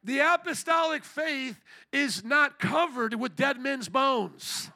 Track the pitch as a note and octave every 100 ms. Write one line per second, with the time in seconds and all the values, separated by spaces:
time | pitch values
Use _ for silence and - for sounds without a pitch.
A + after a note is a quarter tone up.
0 | G3 C4+ D4+ F4 F4 C4 - E4 D#4+ D4+
1 | - - D#4 C#4 C4 G#3 _ - _ C#4
2 | C#4+ F3+ G#3+ C#4+ C#4+ - - D4+ E4+ B3
3 | A3+ A3+ B3 D#3+ C4+ C4 C4 C4+ G#3+ C4
4 | C4+ B3+ F3+ - - - -